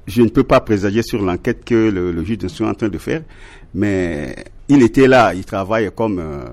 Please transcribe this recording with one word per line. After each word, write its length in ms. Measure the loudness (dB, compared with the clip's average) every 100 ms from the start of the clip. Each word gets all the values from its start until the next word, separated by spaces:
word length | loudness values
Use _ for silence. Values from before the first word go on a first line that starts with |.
| -6
Je 160 | 2
ne 60 | 2
peux 160 | 2
pas 160 | 2 2
présager 420 | 2 0 0 -2
sur 180 | -2 -4
l'enquête 420 | -2 -4 -4 -6
que 100 | -2
le, 380 | 0 2 0 -4
le 120 | -4
juge 140 | -6 -6
d'instruction 220 | -8 -6
est 100 | -6
en 40 |
train 140 | -4 -6
de 100 | -6
faire, 240 | -6 -6 -8 -20 -20 -20 -12
mais 640 | -4 -2 -2 -4 -6 -10 -14 -18 -10 2
il 140 | 4
était 260 | 4 4 6
là, 260 | 6 4
il 100 | 0
travaille 460 | -6 -6 -2 -2 -2
comme, 280 | -2 -4 -4
euh, 240 | -6 -10 -12